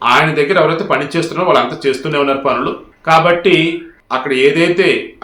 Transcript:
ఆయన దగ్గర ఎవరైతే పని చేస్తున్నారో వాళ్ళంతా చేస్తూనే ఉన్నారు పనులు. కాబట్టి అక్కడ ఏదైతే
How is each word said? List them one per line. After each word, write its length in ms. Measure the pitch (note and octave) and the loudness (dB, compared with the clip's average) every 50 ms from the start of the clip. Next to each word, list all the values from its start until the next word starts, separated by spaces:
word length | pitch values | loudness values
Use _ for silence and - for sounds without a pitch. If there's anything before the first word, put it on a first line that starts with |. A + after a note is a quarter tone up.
| - | 0
ఆయన 300 | A#2 B2 C#3 D#3 D#3+ D3+ | 2 2 2 2 0 0
దగ్గర 240 | D3 C#3+ C#3+ F#3+ F3+ | 0 0 0 2 2
ఎవరైతే 260 | D#3 D3+ E3 D#3+ - | 2 2 0 -2 -2
పని 220 | - D3 C3 D3 C#3+ - | -2 -2 -2 -2 -4 -4
చేస్తున్నారో 360 | E3+ D#3+ - - D#3+ F#3 F3+ | -4 -4 -4 -4 -2 0 2
వాళ్ళంతా 380 | D#3 B2+ A#2+ A#2+ A#2+ - - C#3 | 2 2 0 0 -4 -4 -2 -2
చేస్తూనే 300 | B2+ - - D#3 D3 C#3+ | -2 -2 -4 -4 -2 -2
ఉన్నారు 200 | C#3+ C#3 C3+ C#3 | 0 0 -2 -2
పనులు. 400 | - C#3 B2 A#2+ C#3 E3 - - - - _ _ - D#3+ | -2 -2 -2 -2 -4 -4 -6 -8 -12 -20 _ _ -2 2
కాబట్టి 720 | D#3+ D#3+ D#3 F3 E3+ E3+ - F#3+ E3 D#3 D#3+ E3 E3 - - - - _ _ _ | 2 4 4 2 2 2 2 2 2 2 2 0 -4 -6 -10 -14 -20 _ _ _
అక్కడ 220 | B2+ C3 C3 C#3+ C3+ | -6 -6 -4 -2 0
ఏదైతే 800 | B2+ C3 C#3+ C3 D#3+ E3+ E3+ F3 F#3 F#3 E3 B2 F#2 E2+ - - - | 2 2 2 2 2 2 2 2 2 2 2 0 0 -4 -8 -12 -8